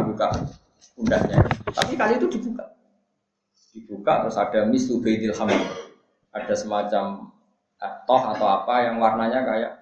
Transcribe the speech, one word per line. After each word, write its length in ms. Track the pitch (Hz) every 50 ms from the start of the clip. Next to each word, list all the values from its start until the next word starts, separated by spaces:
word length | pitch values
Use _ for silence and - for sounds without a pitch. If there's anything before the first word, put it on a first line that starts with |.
| -
buka 220 | 107 104 - 101 - - - - - - - _ _ _ _ _ _ _
pundaknya. 480 | 123 113 117 107 - 95 101 98 95 - - - - - - -
Tapi 240 | - - - - -
kali 160 | 214 220 240
itu 140 | - 359 359
dibuka. 340 | - 202 - 226 - - - - - _ _ _ _ _ _ _ _ _ _ _ _ _ _ _ _ _ _ _ _
Dibuka, 380 | 113 - - 101 98 - - 117 -
terus 160 | - 110 - 101
ada 240 | 104 - 113 110 107 113
mislu 320 | 131 131 - - 117 110
baitil 320 | 113 110 107 107 110 107 -
hamam. 240 | - 110 101 98 - - - - - - - - _ _ _ _ _ _ _
Ada 240 | - 107 - 104 104 101
semacam, 720 | 107 107 104 101 101 - 107 98 - - - - - - _ _ _ _ _ _ _ _ _ -
eh, 140 | - - - - -
toh 160 | - 127 -
atau 240 | 110 107 107 110 107
apa 400 | 101 98 - - 123 123 123 123
yang 160 | 117 113 117
warnanya 400 | 113 110 113 113 113 117 123 131 127 113
kayak 240 | 110 113 117 - - -